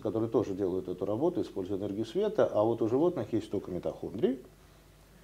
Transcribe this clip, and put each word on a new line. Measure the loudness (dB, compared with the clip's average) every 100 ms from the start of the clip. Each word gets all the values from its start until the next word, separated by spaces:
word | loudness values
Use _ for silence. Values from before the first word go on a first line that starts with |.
которые | -4 -2 2
тоже | 2 2
делают | 0 0 0 -4
эту | -4
работу, | -2 0 0 0
используя | -4 -4 -4 -2
энергию | -2 -4 -2
света, | -2 2 4 4
а | 4
вот | 4 4
у | 2
животных | 4 2 0 -2
есть | -2 -2
только | -4 -4
митохондрии. | -4 -4 -4 -8 0 0 0 -8 -20 -20 -20 -20 -20 -20 -20